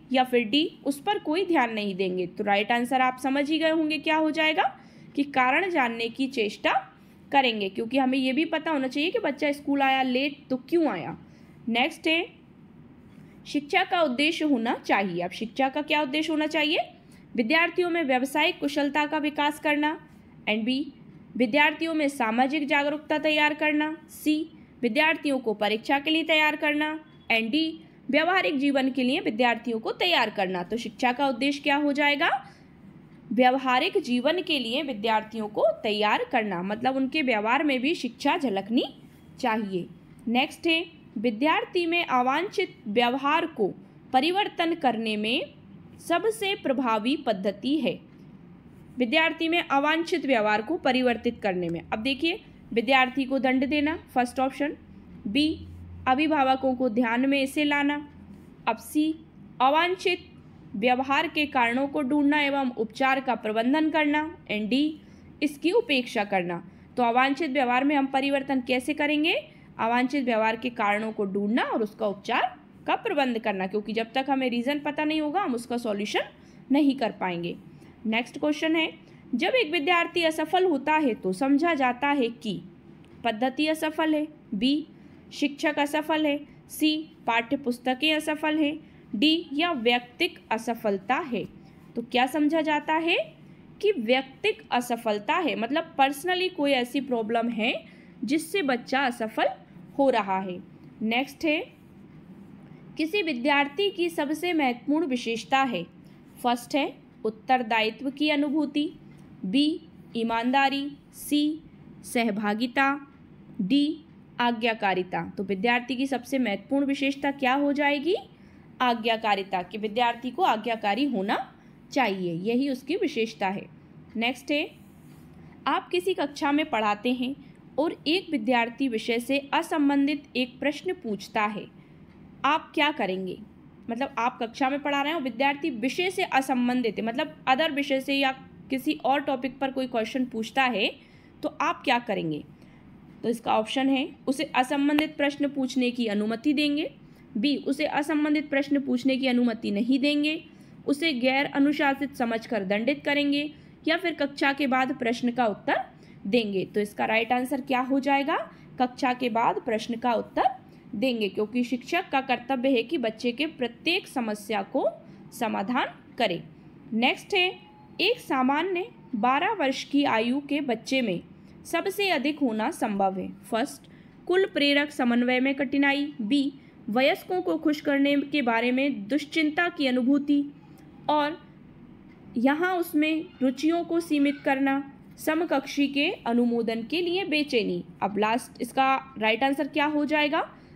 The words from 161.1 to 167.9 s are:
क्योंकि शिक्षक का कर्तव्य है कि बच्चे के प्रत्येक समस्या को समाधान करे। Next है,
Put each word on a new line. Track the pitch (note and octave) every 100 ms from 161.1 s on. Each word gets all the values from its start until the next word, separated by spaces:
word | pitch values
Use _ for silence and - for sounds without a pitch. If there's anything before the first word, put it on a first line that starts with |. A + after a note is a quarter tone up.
| A#3 G3+
क्योंकि | F#3+ G#3+ B3
शिक्षक | A#3+ B3 - F4 F#4
का | C#4
कर्तव्य | C4 A#3+ A#3+ C4+ B3
है | B3+
कि | A#3 E4
बच्चे | A3 A3 A#3+
के | A#3 D#4
प्रत्येक | D#4 A#3+ A#3 - F4+ F#4
समस्या | C#4 A3+ G#3 G#3 G#3+ G3
को | C4+ B4 - - - -
समाधान | - A3+ G#3+ G3+ B3+ - - - -
करे। | A3+ E3 - - - - -
Next | A3 B3+ F4+ -
है, | G4 F4+ F#4+ - - -